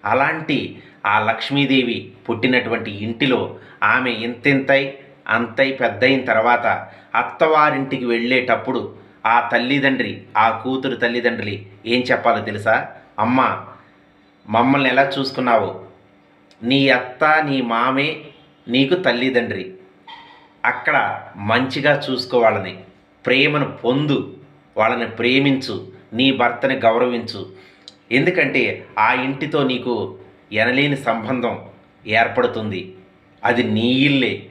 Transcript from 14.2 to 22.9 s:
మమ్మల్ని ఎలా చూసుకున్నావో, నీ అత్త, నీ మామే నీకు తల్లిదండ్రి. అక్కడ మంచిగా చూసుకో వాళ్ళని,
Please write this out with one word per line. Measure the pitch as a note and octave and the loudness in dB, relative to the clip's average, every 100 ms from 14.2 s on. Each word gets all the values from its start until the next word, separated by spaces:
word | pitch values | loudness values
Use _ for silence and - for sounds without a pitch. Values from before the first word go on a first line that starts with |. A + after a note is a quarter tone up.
| _ _ - | _ _ -2
మమ్మల్ని | A2 B2+ C#3 C3 | 2 4 2 2
ఎలా | B2+ C3+ C#3 | 2 2 0
చూసుకున్నావో, | C3+ - B2 A#2 G#2 F#2 - - _ _ _ _ _ _ | -4 -2 2 2 0 -8 -18 -20 _ _ _ _ _ _
నీ | A#2 C#3 C3+ | 0 2 4
అత్త, | D#3 - - D#3 D#3 D3 | 2 -2 0 2 2 2
నీ | C3+ | -2
మామే | A#2 A2+ B2+ C3+ D3+ D#3 - - _ _ - | 0 0 0 0 -2 -6 -14 -20 _ _ -4
నీకు | B2 C3+ B2+ | 0 2 2
తల్లిదండ్రి. | B2 A#2+ C3 A#2+ G#2 G2 F#2 - - _ - - - - - _ A#2 | 0 0 0 0 -2 -8 -10 -16 -20 _ -20 -20 -20 -20 -20 _ -4
అక్కడ | - - C#3+ G2+ - - - | -2 0 0 0 -6 -12 -10
మంచిగా | G#2 A#2+ C3 D3 C#3+ C#3 - | 0 0 0 0 2 2 0
చూసుకో | B2+ - B2 | -6 0 2
వాళ్ళని, | A2+ G2+ F#2 F2 - | 4 2 -6 -12 -20